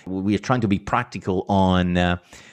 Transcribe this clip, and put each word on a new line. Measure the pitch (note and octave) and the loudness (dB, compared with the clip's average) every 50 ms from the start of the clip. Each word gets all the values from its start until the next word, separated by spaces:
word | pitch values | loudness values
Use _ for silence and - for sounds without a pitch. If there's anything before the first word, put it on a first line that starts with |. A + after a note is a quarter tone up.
| - | -14
we | - F#2 F#2+ F#2+ G2+ G#2 | -10 -8 -4 -2 0 -2
are | F#2+ | -2
trying | - - C3 B2+ | 0 -2 -2 0
to | A#2+ G2+ | 2 0
be | G2+ F#2 | 0 0
practical | - - - A#2+ A#2+ - - G2+ - - F#2+ F#2 - - | -2 -2 -2 -2 -2 -4 -10 -10 -6 -4 -2 -2 -2 0
on, | G2+ F#2+ F#2+ F#2 F#2 F2+ F2+ F2+ F2 | 2 2 4 4 4 2 2 2 0
uh, | F2+ F2+ F2 F2 F2 _ _ - - - - | 0 2 0 0 -2 _ _ -20 -20 -20 -20